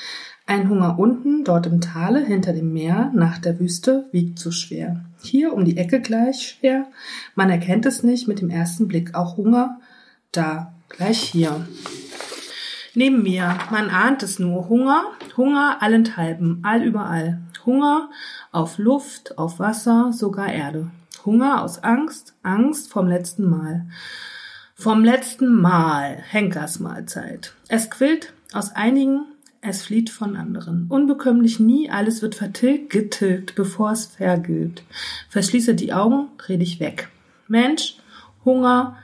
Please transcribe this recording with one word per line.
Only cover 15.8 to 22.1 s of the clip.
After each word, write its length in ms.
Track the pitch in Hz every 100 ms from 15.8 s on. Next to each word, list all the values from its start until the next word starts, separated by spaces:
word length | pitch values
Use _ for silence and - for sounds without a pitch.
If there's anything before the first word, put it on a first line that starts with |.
allenthalben, 800 | 214 226 226 - 165 165 170 170
allüberall. 760 | 202 233 240 208 196 165 165 170 - - 240
Hunger 440 | 269 294 302 302 - - - -
auf 260 | 170 - -
Luft, 580 | 214 277 - - - -
auf 220 | 165 170
Wasser, 520 | 202 226 233 233 247
sogar 400 | 226 202 196 196
Erde. 380 | 120 143 156 170 - _ -
Hunger 380 | 202 226 269 262
aus 220 | 175 -
Angst, 500 | 208 240 311